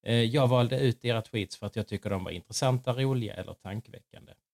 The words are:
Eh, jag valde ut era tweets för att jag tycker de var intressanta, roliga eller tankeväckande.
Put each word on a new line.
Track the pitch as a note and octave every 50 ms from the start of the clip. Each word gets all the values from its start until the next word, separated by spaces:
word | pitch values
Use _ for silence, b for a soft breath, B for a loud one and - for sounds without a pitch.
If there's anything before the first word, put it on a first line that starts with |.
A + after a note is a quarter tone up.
| _
Eh, | A2 A#2 A#2 A#2
jag | A2+ A#2 D3 C3+
valde | B2 B2+ B2 A#2+ A#2 C3 C3
ut | C3+ B2+ A2+ _ -
era | A#2+ A#2 A2+
tweets | A2 - - A2+ G2 - -
för | - -
att | G2+ -
jag | A2+ G#2
tycker | - G#2 G2 - G#2
de | G2+ F#2+ F#2
var | -
intressanta, | - F2+ - _ A2+ - D3 C3 B2+ B2 B2+ B2+ A#2
roliga | B2+ C3+ C3+ C3+ B2+ A#2 G2+ -
eller | - F#2 - -
tankeväckande. | _ _ F#2+ G2 A2 - - - - _ _ - - - - - _ _ _